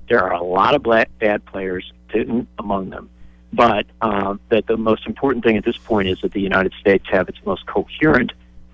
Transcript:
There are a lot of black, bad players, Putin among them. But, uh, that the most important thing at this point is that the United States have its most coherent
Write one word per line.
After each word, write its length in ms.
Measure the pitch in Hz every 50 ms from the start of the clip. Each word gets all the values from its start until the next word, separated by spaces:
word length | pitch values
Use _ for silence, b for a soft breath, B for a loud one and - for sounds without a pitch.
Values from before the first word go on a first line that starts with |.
| - -
There 120 | 123 107
are 120 | 92 90 90
a 80 | 87
lot 320 | 87 90 90 95 101 117 147
of 80 | 143
black, 260 | 117 117 113 113 117 - - -
bad 240 | 110 104 104 104 -
players, 440 | - - 95 95 95 90 92 - - - - - -
Putin 360 | - 110 127 135 117 120 - - - -
among 320 | 110 101 101 98 95 95
them. 180 | - 92 - - - b b b b b b b -
But, 320 | 110 120 113 104 104 - - - -
uh, 320 | 113 110 104 101 98 98 101 104 - -
that 160 | 113 107 -
the 100 | - 113
most 300 | 113 110 110 110 - -
important 360 | 117 107 - - 139 135 123
thing 140 | 110 117 110
at 80 | 101 -
this 140 | 117 120 -
point 300 | - - 113 101 95 92
is 120 | 92 -
that 120 | - 92
the 100 | - 104
United 320 | 98 92 95 95 95 92 - -
States 280 | - 101 98 92 - -
have 200 | 104 95 90 98
its 80 | - - -
most 180 | 104 - - -
coherent 720 | - - 104 - - - - 151 156 143 123 117 - - - - - - - - -